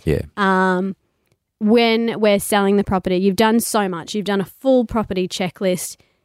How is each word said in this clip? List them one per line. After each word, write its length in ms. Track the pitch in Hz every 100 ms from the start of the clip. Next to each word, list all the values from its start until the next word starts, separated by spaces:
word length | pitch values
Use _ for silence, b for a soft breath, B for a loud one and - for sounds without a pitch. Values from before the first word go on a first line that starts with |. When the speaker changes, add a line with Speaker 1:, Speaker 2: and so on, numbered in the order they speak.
Speaker 1:
Yeah. 180 | - 73 - -
Speaker 2:
Um, 600 | 196 185 185 180 190 - _ _ _ _ _ -
when 600 | 208 240 233 226 233 202
we're 200 | 214 202
selling 380 | - 208 196 202
the 60 |
property, 340 | 196 190 185 180
you've 180 | 196 185
done 220 | 220 226
so 280 | - 220 196
much. 280 | 170 - 214
You've 100 | 185
done 160 | 196
a 40 | 185
full 380 | - 269 254
property 440 | 226 226 208 185 185
checklist. 680 | - 180 - 190 180 - - _ _